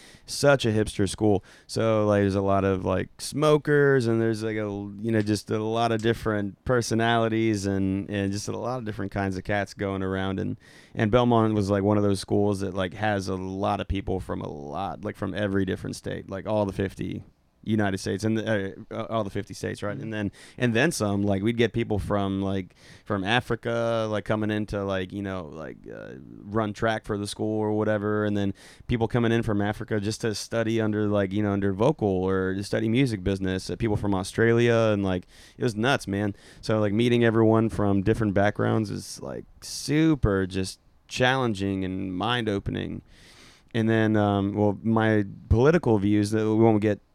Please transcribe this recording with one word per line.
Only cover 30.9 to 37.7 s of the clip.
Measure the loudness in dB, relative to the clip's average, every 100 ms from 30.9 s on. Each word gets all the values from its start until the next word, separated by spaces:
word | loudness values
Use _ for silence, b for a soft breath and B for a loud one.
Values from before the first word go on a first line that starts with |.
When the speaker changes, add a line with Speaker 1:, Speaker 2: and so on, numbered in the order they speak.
| 0 2
Speaker 1:
like, | 2 0
you | 0
know, | 0
under | 0 0
vocal | 2 0 2 0
or | 0 0 0 0 -2
to |
study | -4 -2 2
music | 2 2 0
business. | -2 -2 -2 -4 -4
Uh, | -4
people | -2 0
from | 0 -2
Australia, | -2 2 4 6 4 4 4
and, | 2
like, | 0 -2 -6 b b -4
it |
was | -4 0
nuts, | 0 0 -2
man. | -2 -2 b b b
So, | -2 0
like, | 2
meeting | 2 4 4
everyone | 4 6 6 6
from | 2